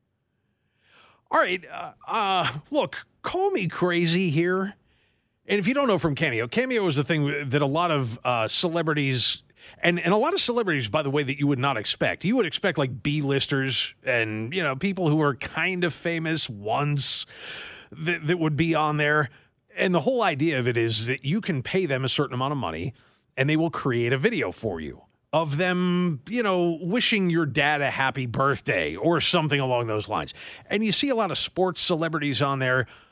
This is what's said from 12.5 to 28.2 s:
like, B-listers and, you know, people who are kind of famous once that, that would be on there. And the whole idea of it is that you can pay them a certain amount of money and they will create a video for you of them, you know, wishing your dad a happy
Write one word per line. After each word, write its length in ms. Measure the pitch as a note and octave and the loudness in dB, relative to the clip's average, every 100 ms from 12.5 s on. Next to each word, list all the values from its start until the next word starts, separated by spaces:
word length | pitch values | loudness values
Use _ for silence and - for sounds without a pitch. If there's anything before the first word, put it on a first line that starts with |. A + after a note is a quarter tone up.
| - G3 D3+ | 0 -2 0
like, 260 | C3+ A2+ | -2 -2
B-listers 920 | D3 D3+ C#3 C#3 - C3+ C3+ A#2+ - - C3 | -2 0 2 0 0 -2 0 0 -2 -4 0
and, 480 | A#2+ A2 G#2+ A2+ | 0 0 -2 -4
you 100 | F#3 | -2
know, 120 | D3+ C3+ | -2 -2
people 340 | G3 F#3+ D#3+ | -2 0 2
who 120 | D#3 | 4
are 140 | C#3+ B2 | 2 0
kind 480 | - D#3+ F3 F3+ | -6 -4 -2 0
of 100 | F3 | -2
famous 560 | - F3 E3 D#3+ D#3+ - | -2 -4 -2 -2 -2 -4
once 760 | G2+ G#2 B2 D3 C#3+ - - - - - - - - - | -6 -2 0 0 0 0 -2 -6 -14 -14 -14 -14 -18 -18
that, 360 | D3+ D#3+ E3+ D3+ | -8 -4 -2 0
that 120 | F3 | 0
would 160 | D#3 C#3+ | 2 2
be 200 | E3 D#3 | 2 2
on 200 | D3+ D3+ | 2 2
there. 320 | D3 D3+ C#3+ - _ _ _ - | 2 2 0 -4 _ _ _ 0
And 180 | F#3+ | 2
the 80 | E3+ | 4
whole 200 | E3+ B3+ | 2 2
idea 360 | G3 C#3 E3 C3+ | 2 2 0 2
of 80 | B2 | 0
it 100 | A#2 | 2
is 300 | A2+ G#2+ A#2 | 0 0 -2
that 180 | - C3+ | -4 -2
you 160 | G#3 | -2
can 200 | - C#3 | 0 -4
pay 240 | - F#3+ E3+ | 0 -2 0
them 200 | C3 C3 | -2 -2
a 40 | |
certain 240 | - C#3 | 0 -2
amount 200 | B2+ C3+ | 0 -2
of 40 | C#3+ | -2
money 360 | F2 D#2+ - - _ _ _ - | -4 -4 -8 -10 _ _ _ -2
and 140 | C#3 | 2
they 80 | D#3 | 2
will 120 | E3 | 0
create 440 | - C3+ A#2 A#2+ | -2 -2 0 0
a 40 | C3 | 2
video 340 | F#3+ G3+ G2 | 0 0 -2
for 280 | - A2 E2 | -4 -4 -6
you 220 | D2 - - _ - | -10 -12 -20 _ -2
of 240 | D#3 D#3+ C#3+ | -2 0 0
them, 640 | F#3 F3+ F3+ F3 F3+ C3+ - | 0 2 2 2 0 -2 -6
you 120 | A#3+ | -2
know, 380 | G#3+ F3+ F3 D#3+ | 0 2 2 0
wishing 480 | E3+ A#3+ - A3 F3+ | -2 0 2 2 2
your 160 | E3 D3+ | 2 2
dad 360 | C3+ C#3+ D3 | 2 2 2
a 100 | C3+ | 0
happy 340 | - C3+ C3+ | 0 0 -2